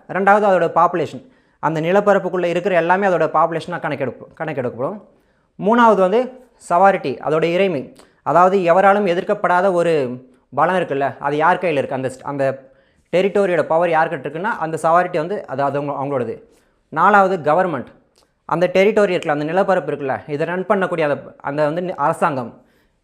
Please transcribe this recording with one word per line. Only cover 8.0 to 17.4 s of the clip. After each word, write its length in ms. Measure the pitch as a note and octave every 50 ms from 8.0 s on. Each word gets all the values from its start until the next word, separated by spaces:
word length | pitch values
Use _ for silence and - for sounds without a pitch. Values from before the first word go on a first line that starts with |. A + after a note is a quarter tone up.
| - _ _ _ _
அதாவது 420 | C#3 C#3+ E3 F3+ F#3 F#3 G3+ F3+
எவராலும் 420 | E3+ E3 F#3 F#3+ G3 G3 G3+ G#3
எதிர்க்கப்படாத 640 | F#3 E3+ F3+ F#3+ F#3+ G#3 G3+ - F3 F3+ F3+ F#3 G3+ F#3
ஒரு 520 | F3 E3+ E3+ E3 D3+ C3+ B2 B2 B2+ - - _ _ _ _ -
பலம் 220 | B2+ D3+ E3+ F#3
இருக்குல்ல, 420 | F#3 E3+ - C#3+ C3+ C#3 C3 A#2+ -
அது 180 | - C#3+ D3
யார் 220 | D3 D3+ E3+ F3+ F3+
கையில 140 | F#3 F3+ D#3
இருக்கு? 220 | C#3 B2+ - C#3
அந்த 140 | C3 C3 B2+
ஸ்-, 140 | - - -
அந்த 480 | - C#3+ C#3+ C3+ C3+ C3 C3+ - - _ _ _ _ _ _ _ _ -
டெரிட்டரியோட 460 | E3+ F#3 G3+ F#3+ G#3 G3+ F#3+ F3+ E3 C#3+
பவர் 280 | - D#3+ E3 F3 F3
யார்கிட்ட 360 | D#3+ D#3 D#3+ E3+ E3+ D3+ -
இருக்குன்னா 300 | D3+ C#3+ D#3+ F3+ A3 A#3 -
அந்த 200 | D#3+ D#3+ D#3+ D#3 D#3+
சவாரிட்டி 340 | E3 D#3+ F3 F3+ F3+ F3
வந்து 300 | E3 D3+ C3 G#3 G3+ -
அது, 160 | - C3+ B2+ C#3+
அது 160 | C#3+ C3+ C#3+
அவங்க, 140 | C#3+ C#3+ C#3
அவங்களோடது. 500 | C3+ C3+ C#3+ C#3+ C3 A#2+ A2 A2 - - _ _ _ _ _ _ _ _ _
நாலாவது 640 | - D3+ E3+ G3 G#3 G3+ G3 F#3+ F#3+ F#3